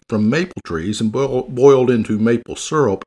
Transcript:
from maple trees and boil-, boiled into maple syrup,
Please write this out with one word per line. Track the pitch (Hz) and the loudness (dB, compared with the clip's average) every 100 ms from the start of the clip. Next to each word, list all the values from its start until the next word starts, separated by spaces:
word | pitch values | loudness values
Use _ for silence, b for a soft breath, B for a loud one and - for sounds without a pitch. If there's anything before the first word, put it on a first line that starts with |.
| - | -6
from | 110 107 | -2 0
maple | 143 180 - | 0 -4 -8
trees | - 85 85 104 | -10 -6 -6 -4
and | 110 | -4
boil-, | 113 139 127 127 | -2 -2 -2 -4
boiled | 123 139 135 123 | 4 6 6 4
into | 120 107 110 | 0 0 0
maple | 113 120 - - | 0 0 -4 -12
syrup, | - 156 131 95 | -4 0 0 -2